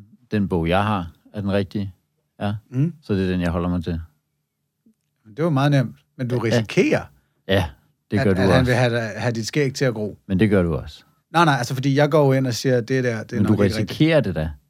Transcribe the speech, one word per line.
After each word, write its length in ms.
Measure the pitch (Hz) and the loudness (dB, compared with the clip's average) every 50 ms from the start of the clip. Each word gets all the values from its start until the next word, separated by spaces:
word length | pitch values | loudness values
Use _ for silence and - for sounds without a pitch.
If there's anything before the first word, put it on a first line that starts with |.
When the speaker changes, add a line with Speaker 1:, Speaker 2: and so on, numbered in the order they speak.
| 101 _ - _ _ - | -18 _ -20 _ _ -4
Speaker 1:
den 180 | - 107 101 90 | -2 -2 -2 0
bog, 200 | 92 85 82 82 | 0 0 0 2
jeg 160 | 87 98 101 | 2 2 2
har, 280 | 107 107 95 87 85 - _ _ _ - | 0 -2 -2 -4 -8 -12 _ _ _ -12
er 60 | 107 | -8
den 120 | 98 98 | -4 -2
rigtige. 400 | 95 101 95 85 - 107 98 98 - _ _ _ _ _ _ _ _ - | 0 0 -2 -2 -4 -6 -6 -6 -10 _ _ _ _ _ _ _ _ -6
Ja. 140 | 104 101 104 107 _ - | -6 -6 -6 -6 _ -6
Speaker 2:
Mm. 240 | 123 127 147 170 165 - | -2 -2 -2 -2 -4 -8
Speaker 1:
Så 120 | _ - 107 | _ -4 -2
det 100 | 95 95 | 0 0
er 40 | 92 | 0
den, 80 | 92 90 | 0 0
jeg 100 | 87 87 | 0 0
holder 180 | 82 90 87 90 | 0 -2 -2 -2
mig 160 | 87 90 82 | -2 -2 -4
til. 160 | 90 85 80 82 - _ _ _ _ _ _ _ _ _ _ _ _ _ _ _ _ _ _ _ _ _ _ _ 107 104 | -4 -6 -6 -8 -12 _ _ _ _ _ _ _ _ _ _ _ _ _ _ _ _ _ _ _ _ _ _ _ -14 -6
Speaker 2:
Det 80 | 117 156 | -2 0
var 60 | 175 | 0
meget 200 | 151 131 139 147 | 2 2 2 4
nemt. 260 | 143 139 117 110 110 _ _ _ _ | 4 2 2 0 -6 _ _ _ _
Men 120 | - 131 117 | -8 -4 -2
du 60 | 123 | -2
Speaker 1:
Ja. 80 | 120 | 0
Speaker 2:
risikerer, 600 | 110 113 117 120 110 - - 175 233 302 - - - - _ _ _ _ _ _ _ - | 0 2 0 0 0 0 0 0 2 2 0 -2 -4 -8 _ _ _ _ _ _ _ 0
Speaker 1:
Ja, 160 | 95 101 85 76 - _ _ _ _ _ _ - | 0 0 0 -2 -6 _ _ _ _ _ _ -4
det 120 | 110 101 - | -2 0 2
gør 60 | 101 | 2
Speaker 2:
at, 60 | 95 | 2
Speaker 1:
du 60 | 90 | 2
Speaker 2:
at 60 | 98 95 | 4 4
han 120 | 87 - | 4 4
Speaker 1:
også. 40 | - 120 | 4 2
Speaker 2:
vil 40 | 123 | 2
have, 260 | 120 127 120 113 120 | 2 2 0 0 -2
have 320 | 113 107 101 107 107 123 | -4 -6 -8 -6 -4 -4
dit 140 | 113 117 110 | -4 -4 -6
skæg 280 | - - 151 147 131 139 | -4 -2 -2 -2 -2 -2
til 100 | - 143 | -2 -2
at 100 | 131 110 | -2 -2
gro. 240 | 107 107 104 - - _ - | -4 -6 -8 -8 -10 _ -4
Speaker 1:
Men 120 | 95 90 | 0 2
det 100 | 113 104 | 2 4
gør 120 | 104 95 | 4 2
du 120 | 87 85 80 | 2 2 -2
også. 300 | 64 - 78 - - _ _ _ _ _ _ | -4 -6 -10 -16 -20 _ _ _ _ _ _
Speaker 2:
Nej, 120 | - 160 175 | 0 2 2
nej, 100 | 156 135 123 | 2 2 0
altså, 160 | 120 - 143 | -2 -6 -6
fordi 200 | 127 131 143 135 | -4 -2 0 2
jeg 140 | 143 147 143 | 2 2 4
går 240 | 147 156 147 135 131 | 4 4 4 4 2
ind 120 | 135 131 | 2 0
og 80 | 127 113 | -2 -4
siger, 260 | - - 135 127 123 | -2 -2 0 0 0
"Det 240 | 107 - 131 131 123 | 0 -2 -2 -2 -2
der, 180 | 123 117 110 | -2 -4 -4
det 100 | 104 - | -8 -6
er 40 | 117 | -2
Speaker 1:
Men 80 | 104 101 | -2 2
du 40 | 101 | 2
Speaker 2:
nok 120 | 107 98 101 | 2 2 2
ikke 120 | 98 - | 0 0
rigtigt." 140 | 110 107 - | -2 -4 -4
Speaker 1:
risikerer 300 | - - 156 160 165 151 | 0 0 2 4 4 2
det 140 | 117 98 85 | 2 0 -2
da. 160 | 80 78 78 - - _ | -4 -4 -6 -6 -10 _